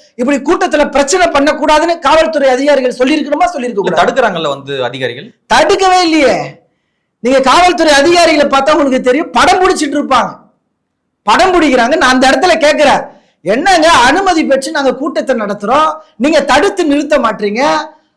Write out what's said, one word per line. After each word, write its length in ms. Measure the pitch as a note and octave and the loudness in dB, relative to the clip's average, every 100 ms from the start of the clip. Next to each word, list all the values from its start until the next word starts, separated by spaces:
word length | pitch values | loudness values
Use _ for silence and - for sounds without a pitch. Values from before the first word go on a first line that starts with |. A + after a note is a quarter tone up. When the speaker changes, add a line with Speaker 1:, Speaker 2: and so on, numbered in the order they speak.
| _ | _
Speaker 1:
இப்படி 260 | - B3 C#4+ | -6 -2 -2
கூட்டத்துல 500 | - F4+ F4+ D4+ C#4+ | -2 -2 -2 -2 -2
பிரச்சனை 360 | C#4 C#4 F#4 E4+ | -2 -2 0 0
பண்ணக்கூடாதுன்னு 720 | D4 C#4+ C#4 D4+ D4+ E4 E4+ | 0 0 0 0 0 0 -2
காவல்துறை 500 | C4+ D#4+ D#4+ D#4+ C#4 | 0 2 2 0 0
அதிகாரிகள் 420 | B3+ C#4+ C#4+ B3+ | 0 0 0 0
சொல்லியிருக்கணுமா, 540 | A3 C4 D#4 C#4+ D4 | -2 -2 -2 -2 -2
சொல்லியிருக்க 380 | F4 C#4+ A#3+ G3+ | -2 -2 -8 -6
Speaker 2:
இல்ல, 180 | F#3 E3+ | -4 -2
Speaker 1:
கூடாது? 0 | |
Speaker 2:
தடுக்கிறாங்கல்ல 460 | A#3+ B3+ A#3+ F3 D#3 | 0 2 0 0 -6
வந்து 360 | C#3 C3+ C#3 | -8 -8 -8
அதிகாரிகள்? 500 | B2 C3 B2+ A#2+ G3+ _ _ | -6 -6 -8 -8 -16 _ _
Speaker 1:
தடுக்கவே 460 | A#3 D#4+ F#4+ F#4+ F#4 | 0 0 0 2 2
இல்லையே. 640 | F4 D#4 C4 F3+ C#3+ C#3+ _ _ _ _ _ _ | 0 0 0 0 -6 -14 _ _ _ _ _ _
நீங்க 220 | A#3 C4+ | -2 0
காவல்துறை 520 | C4 D4 F4+ E4+ D#4+ | 2 4 2 2 2
அதிகாரிகளை 680 | C#4 C#4 F4 E4 D#4 C#4+ C4+ | 2 4 4 2 2 2 0
பார்த்தா 120 | C#4 | 2
உங்களுக்கு 300 | D4+ C#4+ B3+ | 2 0 0
தெரியும், 300 | B3+ C4 E4+ | 0 0 -2
படம் 300 | - C#4+ F#4+ | 0 2 2
பிடிச்சிட்டு 360 | F#4 D#4 D4 C#4 | 2 0 -2 -4
இருப்பாங்க, 400 | - B3 G3+ - _ _ _ _ _ _ _ _ | 0 -2 -2 -8 _ _ _ _ _ _ _ _
படம் 300 | - A#3 F#4 | -2 2 2
பிடிக்கிறாங்க. 440 | F4+ D#4 B3+ A#3 D#4+ | 2 2 2 2 2
நான் 140 | C4+ | 2
அந்த 200 | C4 B3+ | 2 2
இடத்துல 280 | C4+ F#4 E4 | 2 2 2
கேட்கிறேன், 420 | D4 D4 C#4+ G3+ - - _ _ | 2 2 2 2 -2 -16 _ _
"என்னங்க 480 | D#3 A3+ F4+ F#4 D#4 | -4 -2 2 2 4
அனுமதி 540 | D4+ A#3+ D#4 G4 E4 | 4 2 2 0 0
பெற்று 260 | B3 C4+ D4 | 0 -2 -2
நாங்க 240 | D#4 C4+ | -4 -2
கூட்டத்தை 420 | - D4+ D#4+ C4 A#3+ | -4 -6 -6 -4 -4
நடத்துறோம், 580 | G#3 G3+ G3+ C4+ D#4 D4+ - - | -4 -6 -2 0 0 -4 -14 -4
நீங்க 240 | C4 D#4 | 0 0
தடுத்து 440 | - C4+ G4 - | 0 0 0 0
நிறுத்த 340 | D#4+ C#4+ C#4 D4 | 0 0 -2 -2
மாட்டீங்க, 460 | A#3 F#3 G#3 G#3+ C#4+ D#4 D#4 - _ | -2 -4 -4 -2 -2 -2 -6 -14 _